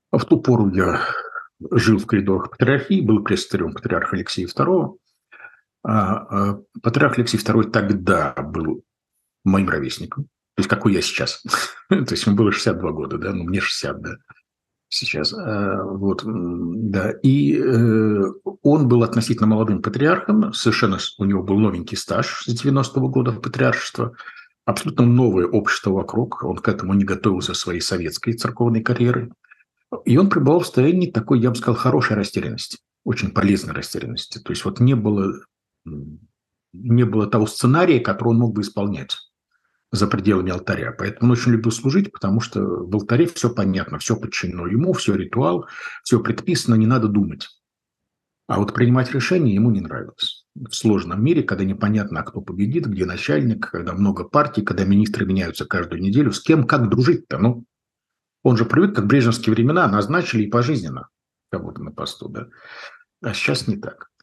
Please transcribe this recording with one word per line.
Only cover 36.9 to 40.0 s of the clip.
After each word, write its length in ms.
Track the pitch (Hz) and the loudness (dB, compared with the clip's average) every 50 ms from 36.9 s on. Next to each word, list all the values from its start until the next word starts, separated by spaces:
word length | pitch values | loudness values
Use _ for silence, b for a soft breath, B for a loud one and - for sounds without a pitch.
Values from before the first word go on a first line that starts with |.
| 117 123 123 | 4 4 4
было 220 | 101 104 110 104 101 | 4 2 0 0 2
того 180 | - 113 107 | 2 2 2
сценария, 540 | 107 - - - 120 135 165 180 175 147 117 | 0 -2 0 2 4 6 6 6 6 4 4
который 300 | - - 104 - 117 120 | 4 0 -2 0 2 2
он 80 | 113 113 | 4 4
мог 160 | 123 117 101 | 2 2 0
бы 80 | 107 101 | -2 -4
исполнять 540 | 98 - 104 101 101 95 76 67 - - - - _ _ _ _ _ _ _ _ _ _ _ _ - - | -4 -4 -4 -4 -4 -4 -6 -6 -8 -10 -10 -10 _ _ _ _ _ _ _ _ _ _ _ _ -8 -2
за 140 | 95 | 0